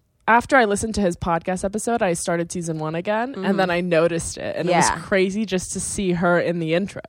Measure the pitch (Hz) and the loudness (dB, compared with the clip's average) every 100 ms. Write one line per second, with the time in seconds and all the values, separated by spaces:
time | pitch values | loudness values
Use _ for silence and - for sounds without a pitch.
0 | _ _ - 226 - 277 220 202 226 208 | _ _ 2 2 4 4 4 0 -2 0
1 | 196 175 190 165 175 185 196 214 240 233 | 0 0 -2 -2 -2 -4 -4 -4 -2 0
2 | 202 170 - 170 170 180 165 160 156 165 | 0 0 0 -2 -2 -4 -6 -4 -4 -4
3 | 190 214 247 247 185 196 185 175 180 165 | -2 -2 -2 -4 -2 2 2 0 2 4
4 | 170 165 - - - - 165 170 123 - | 4 0 -6 -8 -6 -4 0 4 4 0
5 | - 196 190 196 220 185 - 190 - - | -2 0 2 0 -2 -2 -4 -8 -6 -4
6 | 190 175 175 175 147 175 160 170 196 - | -2 0 2 2 2 -2 0 0 -2 -8